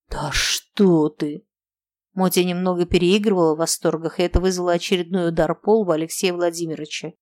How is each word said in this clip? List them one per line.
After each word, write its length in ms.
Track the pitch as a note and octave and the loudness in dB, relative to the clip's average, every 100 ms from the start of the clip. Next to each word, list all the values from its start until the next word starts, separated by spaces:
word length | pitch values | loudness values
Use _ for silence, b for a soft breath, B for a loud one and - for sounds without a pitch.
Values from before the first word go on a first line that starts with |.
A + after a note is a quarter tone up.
| - | -12
"Да 200 | - C#3+ | -8 -6
что 760 | - - - _ - G3 E3 D3+ | -4 -2 -4 _ 2 4 4 2
ты!" 360 | - D3+ D3+ _ _ _ _ _ _ _ | -2 -8 -8 _ _ _ _ _ _ _
Мотя 320 | F#3 F#3 F#3 | -2 0 2
немного 420 | F3+ F3 F#3 F3 F3 | 0 0 -2 0 0
переигрывала 720 | F3+ F3 G#3 G#3+ F#3 D#3+ D#3 | 2 4 2 2 2 2 2
в 20 | |
восторгах, 600 | E3 - E3+ D#3 E3 - | -2 -2 -2 -2 -6 -2
и 20 | |
это 160 | F3 F3 | 0 2
вызвало 360 | F#3 F3+ F3+ | 0 0 0
очередной 560 | E3+ - F#3 E3 F#3 E3+ | 0 0 -2 -2 -2 -2
удар 220 | E3 D#3 E3 | 0 -2 -2
по 240 | - A3 | 0 2
лбу 100 | F#3 | 2
Алексея 420 | D#3 E3 - F#3+ | 0 -2 -2 -2
Владимировича. 840 | F3 F3 E3+ E3+ D3 D3+ - D#3 - | 0 -2 -2 -8 -8 -10 -10 -12 -16